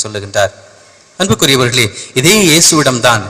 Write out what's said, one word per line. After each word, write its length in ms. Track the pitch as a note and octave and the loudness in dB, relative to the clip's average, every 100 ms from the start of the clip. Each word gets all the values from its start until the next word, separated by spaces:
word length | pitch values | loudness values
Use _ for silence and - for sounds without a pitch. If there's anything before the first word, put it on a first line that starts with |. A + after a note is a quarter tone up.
சொல்லுகின்றார். 480 | G#2+ G#2 G2+ G#2 G2 - - - - _ _ - | -6 -8 -6 -2 -2 -4 -20 -20 -20 _ _ -6
அன்புக்குரியவர்களே, 760 | G3 - D3+ C3+ A#2+ B2 A2 - - | -4 -2 0 0 0 0 -2 -6 -8
இதே 300 | - D3+ G#3+ | -2 2 4
இயேசுவிடம்தான், 800 | F3+ D#3 D#3+ D#3+ C3+ B2 A#2+ A2+ | 4 2 2 2 0 0 0 0